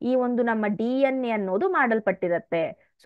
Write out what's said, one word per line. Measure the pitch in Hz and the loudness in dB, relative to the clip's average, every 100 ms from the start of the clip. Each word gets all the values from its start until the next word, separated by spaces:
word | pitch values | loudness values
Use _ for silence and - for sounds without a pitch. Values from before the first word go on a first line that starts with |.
ಈ | 240 | -2
ಒಂದು | 254 247 240 | 0 0 0
ನಮ್ಮ | 240 220 208 | 0 0 0
ಡಿ | 202 226 262 | 0 0 2
ಎನ್ | 269 262 247 | 0 0 -2
ಎ | |
ಅನ್ನೋದು | 220 190 185 370 | -2 0 0 0
ಮಾಡಲ್ಪಟ್ಟಿರತ್ತೆ. | 349 254 220 208 180 180 170 - 170 160 - _ _ | 2 2 2 0 -2 0 -2 -2 -2 -2 -6 _ _